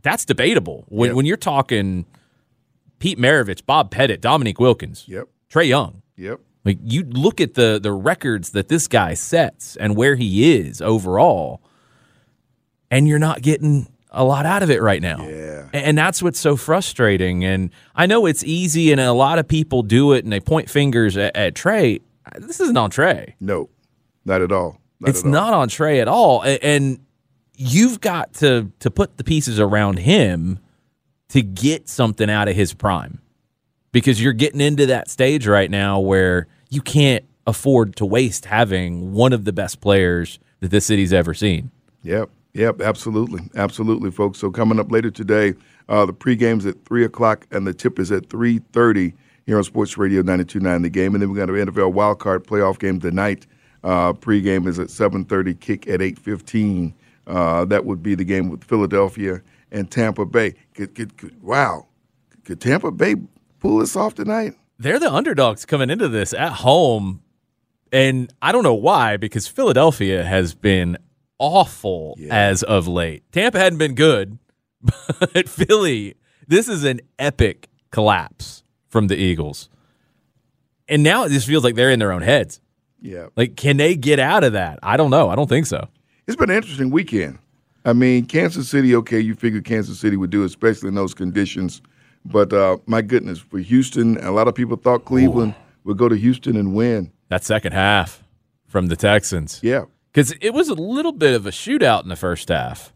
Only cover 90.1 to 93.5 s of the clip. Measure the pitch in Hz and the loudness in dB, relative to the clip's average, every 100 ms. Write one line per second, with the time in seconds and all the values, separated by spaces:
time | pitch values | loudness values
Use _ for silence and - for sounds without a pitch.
90.1 | 98 92 101 95 - 113 101 98 101 95 | -2 -2 -2 -2 0 0 0 -6 -4 -6
91.1 | - 92 98 98 92 90 - _ _ _ | -6 -6 -4 -4 -4 -8 -8 _ _ _
92.1 | _ - 104 98 101 95 92 - 113 104 | _ -2 0 2 2 2 0 -2 -4 0
93.1 | 123 - 85 - | -2 -2 -12 -10